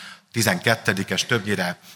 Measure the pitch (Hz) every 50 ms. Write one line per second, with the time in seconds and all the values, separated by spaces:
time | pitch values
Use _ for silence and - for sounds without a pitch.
0 | - - - - _ _ - 117 107 - - 87 - 120 113 - - 113 101 95
1 | 95 - 95 87 - - 123 113 95 107 101 90 90 87 85 - - - -